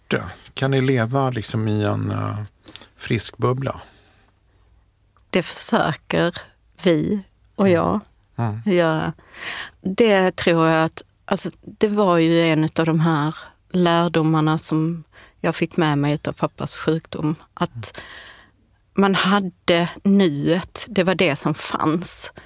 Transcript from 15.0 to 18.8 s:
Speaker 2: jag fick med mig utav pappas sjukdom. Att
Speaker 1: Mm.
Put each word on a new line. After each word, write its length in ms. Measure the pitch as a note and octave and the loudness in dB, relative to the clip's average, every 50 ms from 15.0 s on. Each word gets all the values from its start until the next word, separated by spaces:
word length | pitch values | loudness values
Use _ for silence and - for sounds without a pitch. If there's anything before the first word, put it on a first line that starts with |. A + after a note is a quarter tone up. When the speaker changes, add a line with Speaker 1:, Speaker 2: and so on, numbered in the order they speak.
| D3+ - _ - - - _ _ | -12 -16 _ -20 -20 -20 _ _
Speaker 2:
jag 140 | - F3 E3 | -4 -4 -2
fick 220 | - F3 E3 - - | -2 -4 -2 0 0
med 200 | E3+ D3+ D3 C#3+ | 0 2 2 0
mig 160 | C#3+ D3 D3 | 0 0 -2
utav 200 | D#3 - - - | -2 -4 -8 -4
pappas 420 | - - D3+ - - C#3 C#3 - | -4 -4 -6 -4 -8 -8 -8 -8
sjukdom. 600 | - - - D#3 E3 - _ - - - D3+ D#3 - - _ _ | -4 -2 -2 -2 -2 -4 _ -10 -6 -4 -4 -4 -6 -10 _ _
Att 160 | - F3 E3+ - A#2 A2 - - - | -8 -8 -6 -6 -8 -8 -8 -8 -10
Speaker 1:
Mm. 60 | - - - - - - - - - _ _ _ _ _ _ _ | -16 -18 -20 -20 -20 -20 -20 -20 -20 _ _ _ _ _ _ _